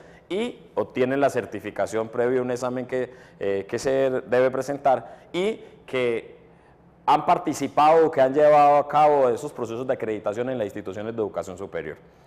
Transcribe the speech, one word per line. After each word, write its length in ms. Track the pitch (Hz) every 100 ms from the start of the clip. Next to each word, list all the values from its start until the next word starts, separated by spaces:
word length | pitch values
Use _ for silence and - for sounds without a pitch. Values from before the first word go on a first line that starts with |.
| - - -
y 400 | 185 240 - -
obtienen 460 | - 104 123 127 139
la 80 | 135
certificación 800 | 123 101 104 101 92 98 110 113
previo 300 | 120 120 127
a 40 |
un 80 | 123
examen 360 | 123 127 127 123
que, 260 | 127 123 - - -
eh, 260 | 98 98 95
que 100 | 113
se 440 | 139 135 135 127 -
debe 240 | 127 131
presentar 680 | 127 135 143 139 120 - - -
y 240 | 170 202 220 - -
que 540 | - 131 123 113 - - - _ _ _ _ _ -
han 200 | 147 180
participado 800 | 170 156 139 135 - 151 165 156
o 40 |
que 100 | 139
han 120 | 131
llevado 440 | 143 151 147 143 147
a 100 | 139
cabo 420 | 147 151 147 127
esos 220 | 110 147
procesos 320 | 120 113 113
de 100 | 131
acreditación 540 | 127 110 107 104 104 127
en 100 | 127
las 80 | 104
instituciones 500 | 107 98 101 107 117
de 40 |
educación 380 | 101 87 85 90
superior. 380 | 98 85 76 71 _ _